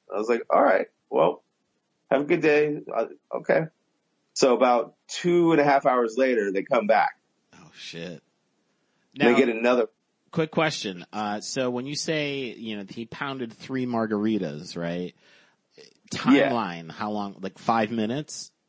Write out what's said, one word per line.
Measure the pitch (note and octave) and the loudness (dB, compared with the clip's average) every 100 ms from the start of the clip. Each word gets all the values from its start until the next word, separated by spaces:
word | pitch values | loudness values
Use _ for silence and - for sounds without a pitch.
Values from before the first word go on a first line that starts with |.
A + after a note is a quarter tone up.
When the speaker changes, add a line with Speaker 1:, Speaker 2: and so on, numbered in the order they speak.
| - | -10
Speaker 1:
I | G2 | -4
was | A2 | -2
like, | A#2+ - | -2 2
"All | - | 2
right, | - - - _ _ | 4 2 0 _ _
well, | B2 D#3 - _ _ _ _ _ _ - | 2 2 0 _ _ _ _ _ _ -2
have | C3 | -2
a | |
good | D3 E3+ | 0 0
day." | D3+ D3 D3+ D3+ - A2+ | 4 4 2 -2 -6 -4
Uh, | A#2 - - - | -4 -8 -12 -6
okay. | - - D#3+ _ _ _ _ _ _ | 0 0 0 _ _ _ _ _ _
So | - C3+ | 0 2
about | A#2 B2 A#2+ A2+ - - | 4 4 4 0 -8 -16
two | - F3 F3 E3 | -6 0 4 4
and | D#3 | 4
a | |
half | C#3+ C#3 | 4 4
hours | C#3 B2+ A#2 A2+ | 4 2 2 2
later, | C3 A#2+ G2+ | 2 2 0
they | G2 | -2
come | - - G#2 | 0 0 4
back. | G#2+ D2+ - _ _ _ - | 2 2 -2 _ _ _ -20
Speaker 2:
Oh, | D#2 | -20
shit. | - - E2 E2+ D#2+ _ _ _ _ _ _ _ _ _ C3 | -20 -16 -12 -12 -12 _ _ _ _ _ _ _ _ _ 0
Speaker 1:
They | C#3+ | 4
Speaker 2:
Now, | A#2+ | 6
Speaker 1:
get | B2+ | 4
another. | A2+ A#2+ B2 A2 _ _ _ _ | 2 2 2 0 _ _ _ _
Speaker 2:
quick | - D#3+ | -4 -2
question. | - D#3 - G#2 F2+ E2+ | 0 0 0 -6 -10 -10
Uh, | G#2 G#2+ G#2 | -6 -4 -6
so | - C3+ B2+ | -6 -4 -4
when | B2 C3 | -4 -6
you | D3 | -8
say, | - D#3 C#3+ C#3 B2 - | -4 -2 -4 -6 -8 -10
you | A2+ G#2 | -10 -10
know, | G2 | -10
he | A2+ A2+ | -12 -12
pounded | - C#3+ C3+ A#2 | -10 -8 -8 -10
three | A2+ - C3 B2 | -12 -8 -6 -2
margaritas, | A#2 A2 G#2 A2 G#2+ E2+ D2+ F2 E2+ | -2 -2 0 0 0 -2 -8 -12 -8
right? | E2+ F2 F2+ - _ _ _ _ _ - | -6 -4 -8 -12 _ _ _ _ _ -20
Speaker 1:
Yeah. | - _ _ - - C#3 - | -20 _ _ -4 2 4 4
Speaker 2:
Timeline, | A#2+ G2+ E2+ E2 | 0 -4 -8 -12
how | - G#2+ | -10 -6
long? | G#2+ G2+ - | -6 -8 -8
Like, | F#2+ - | -12 -6
five | - A2+ A2 | -2 0 0
minutes? | A2+ G#2+ C3 D3+ - - _ | -2 -2 -4 -8 -14 -18 _